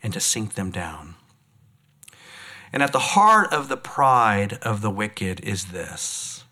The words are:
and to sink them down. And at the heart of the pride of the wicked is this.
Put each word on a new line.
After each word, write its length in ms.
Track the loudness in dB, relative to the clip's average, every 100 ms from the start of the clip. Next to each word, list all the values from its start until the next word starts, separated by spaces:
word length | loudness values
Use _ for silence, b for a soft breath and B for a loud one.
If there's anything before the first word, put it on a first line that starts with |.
and 100 | -6
to 60 | -4
sink 340 | -2 -2 -4
them 160 | -6 -6
down. 460 | -6 -8 -12 -18 -20 _ _ _ _ _ _ _ _ -20 B B B B B B
And 120 | 0
at 80 | 2
the 80 | 2
heart 520 | 2 6 8 6 4
of 180 | 0 -2
the 80 | -8
pride 840 | -6 2 4 6 4 2 -2 -4
of 200 | -4 -2
the 100 | -2
wicked 480 | -2 -4 -4 -6 -6
is 320 | -6 -6 -6
this. 720 | -10 -10 -10 -10 -8 -10 -14 -18